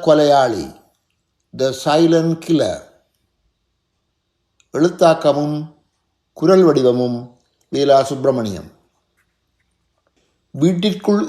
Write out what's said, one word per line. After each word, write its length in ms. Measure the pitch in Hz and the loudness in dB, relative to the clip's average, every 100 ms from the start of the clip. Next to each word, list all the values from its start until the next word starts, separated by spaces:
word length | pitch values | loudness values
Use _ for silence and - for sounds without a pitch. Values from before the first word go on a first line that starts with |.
| 160 | 2
கொலையாளி, 580 | 151 147 139 127 101 - - _ _ _ _ _ _ _ | 4 4 4 2 -2 -10 -14 _ _ _ _ _ _ _
The 140 | - 131 127 | -6 -6 -4
Silent 500 | 151 151 170 165 165 160 - | -2 2 2 2 0 -4 -2
Killer. 320 | 160 110 - - _ _ _ _ _ _ _ _ _ _ _ _ _ _ _ _ _ _ | -2 -2 -6 -14 _ _ _ _ _ _ _ _ _ _ _ _ _ _ _ _ _ _
எழுத்தாக்கமும் 840 | 135 170 170 175 160 147 143 147 151 156 _ _ _ _ _ _ - | -2 -2 2 2 2 0 0 -2 -6 -10 _ _ _ _ _ _ -4
குரல் 260 | 165 190 170 | 2 4 4
வடிவமும் 500 | 135 127 123 123 120 123 _ _ _ - | 4 2 0 -2 -4 -10 _ _ _ -10
லீலா 280 | 135 139 135 131 | -2 2 2 0
சுப்பிரமணியம். 580 | 131 135 127 110 87 80 _ _ _ _ _ _ _ _ _ _ _ _ _ _ _ _ _ _ 135 | -4 -2 -2 -4 -10 -16 _ _ _ _ _ _ _ _ _ _ _ _ _ _ _ _ _ _ -2
வீட்டிற்குள் 680 | 165 175 208 - - 208 | 0 0 -4 -4 -2 0